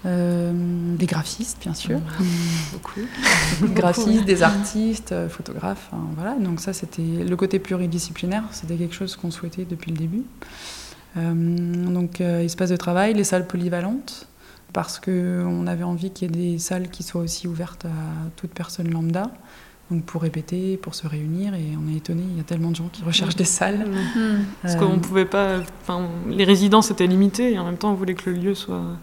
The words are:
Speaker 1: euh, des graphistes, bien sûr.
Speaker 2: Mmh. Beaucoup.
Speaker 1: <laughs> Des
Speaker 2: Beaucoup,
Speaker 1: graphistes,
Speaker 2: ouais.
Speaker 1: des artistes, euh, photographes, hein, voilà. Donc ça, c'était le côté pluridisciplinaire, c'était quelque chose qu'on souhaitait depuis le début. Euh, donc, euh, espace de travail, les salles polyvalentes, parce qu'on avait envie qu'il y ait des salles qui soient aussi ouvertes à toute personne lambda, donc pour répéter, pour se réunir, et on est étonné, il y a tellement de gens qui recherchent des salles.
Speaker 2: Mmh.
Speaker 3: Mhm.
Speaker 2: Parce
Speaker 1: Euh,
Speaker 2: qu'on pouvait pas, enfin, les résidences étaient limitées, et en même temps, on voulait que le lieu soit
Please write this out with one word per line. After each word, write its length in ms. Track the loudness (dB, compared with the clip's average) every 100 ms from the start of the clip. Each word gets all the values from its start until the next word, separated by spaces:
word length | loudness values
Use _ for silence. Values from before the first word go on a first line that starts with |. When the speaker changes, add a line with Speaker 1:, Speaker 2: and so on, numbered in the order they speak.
Speaker 1:
euh, 480 | 0 2 2 2 2 2 0 0 0 0
des 100 | 2
graphistes, 520 | 0 -2 -6 -8 -6
bien 140 | -6
sûr. 240 | -4 -2 -2
Speaker 2:
Mmh. 260 | -2 0 0 2 0 -2 -4
Beaucoup. 280 | -8 -10 -8
Speaker 1:
<laughs> 0 |
Des 680 | -8 0 2 4 2 2 4
Speaker 2:
Beaucoup, 80 |
Speaker 1:
graphistes, 320 | 4 4 4 6
Speaker 2:
ouais. 160 | 6
Speaker 1:
des 180 | 6 6
artistes, 720 | 6 4 0 0 0 -2 -4
euh, 160 | -4 -2
photographes, 600 | -6 -8 -4 -4 -4 -8
hein, 60 | -8 -6 -4
voilà. 180 | -4 -2
Donc 200 | -2 -2
ça, 120 | -4
c'était 300 | -6 -8 -4
le 340 | -2 -2 0 0
côté 220 | 2 0
pluridisciplinaire, 880 | 0 -2 0 -2 -4 -4 -2 -2 -4
c'était 260 | -8 -6 -2
quelque 180 | -4
chose 200 | -4 -8 -4
qu'on 140 | -6
souhaitait 340 | -6 -8 -8
depuis 260 | -6 -6 -4
le 40 | -4
début. 260 | -2 -2 -4 -12 -18 -16 -14 -14 -16 -18 -10 -4
Euh, 160 | 0 2 2 0 0 0 0
donc, 340 | 0 0 0
euh, 200 | 0 2
espace 300 | 0 0 0
de 60 | 2
travail, 380 | 2 2 4
les 100 | 4
salles 220 | 2 2 0
polyvalentes, 800 | -2 -2 -2 -2 -4 -6 -16 -18 -20 -20 -20 -8
parce 260 | -6 -4 -6
qu'on 680 | -2 0 0 0 0 0 0
avait 180 | -2
envie 260 | -2 -2 -4
qu'il 240 | -4 -4
y 40 | 0 0
ait 40 |
des 60 | -2
salles 300 | -2 -4 -4
qui 120 | -8
soient 180 | -6 -4
aussi 240 | -4 -4 -6
ouvertes 380 | -6 -8 -8
à 40 | -6 -6 -6 -6 -8 -8
toute 140 | -10
personne 380 | -8 -8 -4 -2
lambda, 400 | 0 0 0 -2 -8 -20 -20 -20 -20 -4
donc 140 | -4
pour 180 | -2 -2
répéter, 560 | -2 -2 -4 -4 -2 -2
pour 160 | -6
se 120 | -8 -6
réunir, 460 | -4 -4 -2 -2
et 240 | -2 -4 -2
on 140 | -2
est 40 | -4
étonné, 240 | -2 -2 -2
il 80 | -4
y 20 |
a 40 |
tellement 260 | -4 -2 0
de 60 | -2
gens 120 | -4
qui 120 | -4
recherchent 320 | -2 0 0 2
des 80 |
salles. 420 | 2 2 2 2 0
Speaker 2:
Mmh. 320 | 0 0 0
Speaker 3:
Mhm. 240 | 2 2 0 -4
Speaker 2:
Parce 120 | -2
Speaker 1:
Euh, 40 | 4
Speaker 2:
qu'on 200 | 4 4
pouvait 280 | 4 2 4
pas, 320 | 2 2 0 -4 -8
enfin, 260 | -4 -2 -2 -4 -2
les 140 | 4
résidences 460 | 8 8 10 8 6
étaient 160 | 4 6
limitées, 460 | 8 6 4 2
et 60 | 2
en 60 | 0
même 100 | 0
temps, 140 | 0
on 40 |
voulait 200 | 0 0
que 160 | -2 -2
le 60 | 0
lieu 180 | 0
soit 260 | -2 -4 -4 -4 -8